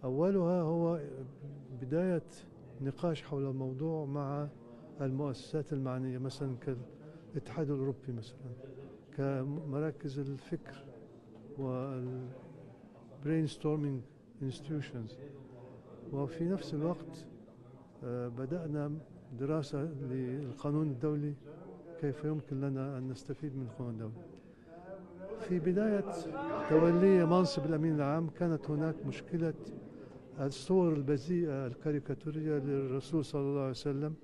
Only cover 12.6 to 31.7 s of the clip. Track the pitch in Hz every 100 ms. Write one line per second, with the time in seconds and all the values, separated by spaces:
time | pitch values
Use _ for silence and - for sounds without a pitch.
12.6 | - - - - - - 143 160 156 -
13.6 | 156 151 147 131 - - - - 135 123
14.6 | 135 156 123 123 110 - 143 139 - -
15.6 | - - - - - 139 139 - 170 190
16.6 | - 151 160 175 - - - - - -
17.6 | - - - - 127 123 123 120 131 175
18.6 | 160 147 147 156 - - - 117 139 156
19.6 | 143 143 156 143 135 131 127 131 139 -
20.6 | 147 151 156 127 151 151 147 143 - -
21.6 | - - - - 147 135 151 156 143 135
22.6 | 139 135 135 135 131 127 - 139 151 135
23.6 | 123 - 123 113 110 117 - - - -
24.6 | - 170 180 190 185 175 190 220 214 180
25.6 | 160 185 220 202 196 170 - - - -
26.6 | - 156 170 170 190 190 165 180 180 175
27.6 | 151 156 160 151 139 156 165 - 175 160
28.6 | - 151 160 156 143 127 - 170 165 151
29.6 | - - - - - - - - 139 139
30.6 | - 185 175 151 135 143 139 175 165 135
31.6 | 131